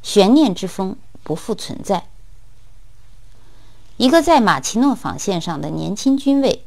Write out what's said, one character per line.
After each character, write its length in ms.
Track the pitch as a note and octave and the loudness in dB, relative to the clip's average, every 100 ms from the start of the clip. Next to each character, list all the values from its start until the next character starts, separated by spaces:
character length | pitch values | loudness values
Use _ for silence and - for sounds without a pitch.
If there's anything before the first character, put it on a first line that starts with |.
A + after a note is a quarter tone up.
悬 300 | - G#3 F#3+ | 0 4 8
念 200 | C#4+ C4+ | 8 6
之 140 | F3 F#3 | 2 -6
风 260 | - F#3+ - - - | -4 -6 -6 -12 -12
不 100 | - | -6
复 220 | D#3 - G#3 | -6 -4 -6
存 260 | - - | -6 -8
在。 220 | - F3+ - - - - - - - - - - - - - - - - - - - - | -2 -2 -2 -14 -14 -14 -14 -14 -14 -14 -14 -14 -14 -14 -14 -14 -14 -14 -14 -14 -12 0
一 140 | B3 | 4
个 120 | E4 | 6
在 200 | D#4 D#4 | 6 6
马 180 | G3+ C#3 | 6 2
奇 180 | - A3 | 0 2
诺 160 | C#4 | 2
防 240 | A#3+ C#3 - | 2 -4 -6
线 220 | - F3+ | -4 -2
上 200 | E3+ D3 | -2 -6
的 100 | D#3 | -4
年 260 | D#3 D#3+ G3+ | -4 -4 0
轻 220 | C4+ C4+ | 0 2
军 240 | C#4 C#4 | 2 4
尉 240 | C4+ - | 4 0